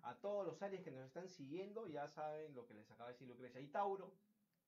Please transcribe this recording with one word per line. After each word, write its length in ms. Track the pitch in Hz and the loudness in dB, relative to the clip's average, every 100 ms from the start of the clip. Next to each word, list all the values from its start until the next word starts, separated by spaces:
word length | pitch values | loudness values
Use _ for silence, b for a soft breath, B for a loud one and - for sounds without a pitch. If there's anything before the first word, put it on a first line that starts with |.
A 120 | 123 | -4
todos 320 | 123 196 208 175 | 0 4 4 4
los 160 | 151 | 2
Aries 200 | 202 185 | 0 0
que 80 | 170 | -2
nos 140 | 131 131 | -4 -4
están 220 | 175 185 | -4 -4
siguiendo, 580 | - 135 170 202 208 214 | -4 -2 0 0 -2 0
ya 200 | 143 147 | 0 0
saben 460 | 156 151 151 156 | 0 2 2 -2
lo 120 | 131 110 | -6 -8
que 80 | |
les 140 | 107 107 | -10 -12
acaba 180 | 110 120 | -8 -6
de 60 | |
decir 140 | 123 127 | -6 -8
Lucrecia. 320 | 120 123 123 | -6 -6 -6
¿Y 80 | 147 | 2
Tauro? 460 | 208 202 190 175 - - _ _ _ | 6 6 4 -2 -10 -20 _ _ _